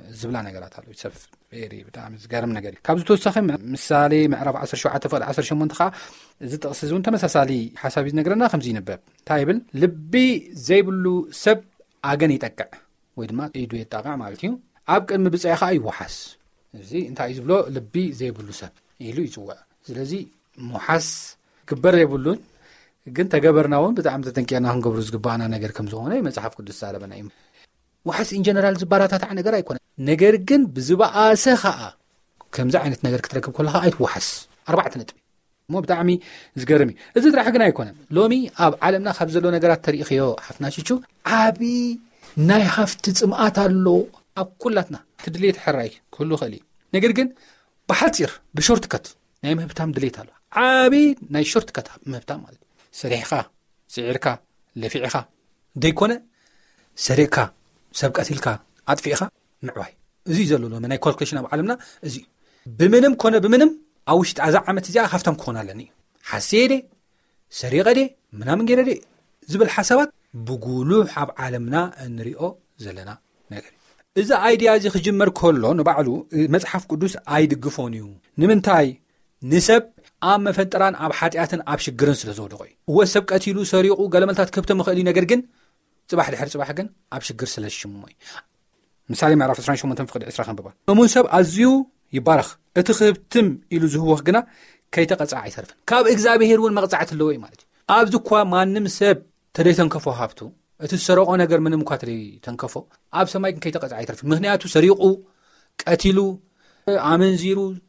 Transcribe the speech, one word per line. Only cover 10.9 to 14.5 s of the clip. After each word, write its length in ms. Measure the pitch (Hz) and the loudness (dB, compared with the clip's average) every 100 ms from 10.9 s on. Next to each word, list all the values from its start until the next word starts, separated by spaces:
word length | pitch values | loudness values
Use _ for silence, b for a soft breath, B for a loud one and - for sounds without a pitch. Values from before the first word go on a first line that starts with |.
| 190 185 180 156 | 0 -2 -2 -4
ሰብ 240 | - 208 220 - _ _ _ | -2 0 0 -2 _ _ _
ኣገን 280 | 143 147 160 | -4 0 0
ይጠቅዕ 380 | 131 113 - - - _ _ _ - | 0 -4 -10 -14 -16 _ _ _ -14
ወይ 100 | 110 | -10
ድማ 140 | 117 151 | -8 -8
ኢዱ 200 | 131 110 | -10 -10
የጣቕዕ 400 | 113 110 110 131 139 | -10 -10 -12 -10 -10
ማለት 240 | 104 104 | -12 -10
እዩ። 100 | 196 | -8